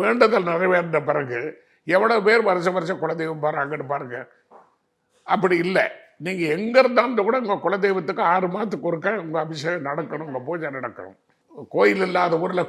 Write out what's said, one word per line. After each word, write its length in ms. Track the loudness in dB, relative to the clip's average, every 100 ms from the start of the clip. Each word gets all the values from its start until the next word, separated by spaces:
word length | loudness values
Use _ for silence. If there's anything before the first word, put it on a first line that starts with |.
வேண்டுதல் 460 | 2 4 4 4 0
நிறைவேறின 500 | 0 2 2 2 0 0
பிறகு 300 | -2 -2 -6 -8 -12 _ _ 0 2
எவ்வளவு 300 | 4 4 4
பேர் 200 | 4 4
வருஷம் 280 | 2 0 -2
வருஷம் 240 | -2 -4
குலதெய்வம் 400 | -4 -4 -6 -4 -4
போறாங்கன்னு 420 | -2 -4 -6 -6
பாருங்க. 260 | -6 -8 -12 -14 _ _ -20 _ _ _ _ _ _ -4 0
அப்படி 200 | 2 2 2
இல்லை, 200 | 2 0 -4 -20 -12 -6
நீங்க 160 | -2 -2 -2
எங்க 200 | 2 4
இருந்தாலும் 420 | 6 4 2 2 0
கூட 80 | 0 0
உங்க 140 | -2 0
குலதெய்வத்துக்கு 580 | 0 0 0 -2 0 2
ஆறு 140 | 2 0 -2
மாதத்துக்கு 340 | -4 -4 -4
ஒருக்கா 200 | -2 -2 -2 -4
உங்க 140 | -4 -4
அபிஷேகம் 440 | -6 -4 -4 -4
நடக்கணும், 400 | -6 -6 -8 -8
உங்க 100 | -8 -6
பூஜை 240 | -8 -8 -8
நடக்கணும். 400 | -10 -12 -18 -20 _ _ _ -20 -6
கோயில் 300 | 2 2 2 0
இல்லாத 280 | 0 2 0
ஊர்ல 180 | 0 -2